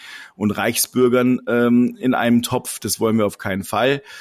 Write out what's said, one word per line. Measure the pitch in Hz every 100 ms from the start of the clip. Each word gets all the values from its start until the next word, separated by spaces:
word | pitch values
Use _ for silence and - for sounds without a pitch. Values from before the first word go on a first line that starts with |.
| - - - -
und | 104
Reichsbürgern, | 101 104 120 - 123 127 123 127 123 -
ähm, | 120 120 120 120 -
in | 127
einem | 127 120 120
Topf, | 120 127 - -
das | 110 -
wollen | 113 110
wir |
auf | 101 -
keinen | 104 95
Fall“, | 95 107 127 139 - -